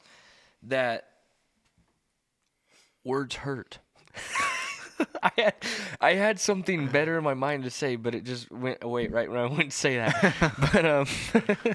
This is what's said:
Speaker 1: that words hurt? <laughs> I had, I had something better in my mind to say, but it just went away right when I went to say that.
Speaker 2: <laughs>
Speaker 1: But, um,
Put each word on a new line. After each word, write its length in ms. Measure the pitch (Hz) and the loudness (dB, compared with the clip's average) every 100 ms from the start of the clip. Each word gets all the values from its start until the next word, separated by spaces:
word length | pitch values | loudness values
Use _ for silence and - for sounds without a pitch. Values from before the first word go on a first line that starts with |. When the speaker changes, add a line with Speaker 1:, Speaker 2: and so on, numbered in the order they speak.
| - - - - _ _ | -20 -20 -20 -20 _ _
Speaker 1:
that 420 | 110 131 123 113 - _ _ _ _ _ _ _ _ _ _ _ _ _ _ _ _ _ _ _ | -4 0 0 -2 -8 _ _ _ _ _ _ _ _ _ _ _ _ _ _ _ _ _ _ _
words 320 | 127 135 135 - | -2 -2 -2 -6
hurt? 420 | 139 135 - - | -6 -6 -8 -16
<laughs> 1400 | _ _ _ - - 960 1077 1017 1047 1077 - - - - | _ _ _ -14 -6 -2 -2 -4 -8 -10 -10 -6 -6 -2
I 80 | - - | 0 2
had, 160 | 220 - - 220 196 131 | 2 0 -4 -6 -8 0
I 120 | 143 185 | 2 4
had 240 | 208 214 | 2 2
something 460 | - 196 185 180 139 | 0 0 0 0 2
better 300 | 143 156 165 | 2 2 0
in 60 | |
my 100 | 151 131 | 0 0
mind 280 | 135 143 | 0 -2
to 60 | 127 | -4
say, 260 | - 143 123 | -4 -2 -2
but 180 | 117 117 | -2 -4
it 100 | 117 | -4
just 260 | 123 117 | -8 -10
went 280 | 113 127 - | -8 -6 -6
away 260 | 120 120 113 | -4 -2 0
right 220 | 117 113 | 0 0
when 100 | 123 | 0
I 60 | 120 | 0
went 260 | 147 151 | 0 -2
to 60 | - | 0
say 180 | 143 127 | 0 2
that. 360 | 110 - 185 - 160 - | 0 2 2 4 0 2
Speaker 2:
<laughs> 140 | 143 | 4
Speaker 1:
But, 120 | 208 165 | 4 6
um, 220 | 147 139 - - 233 220 202 233 | 4 2 -2 0 2 2 0 0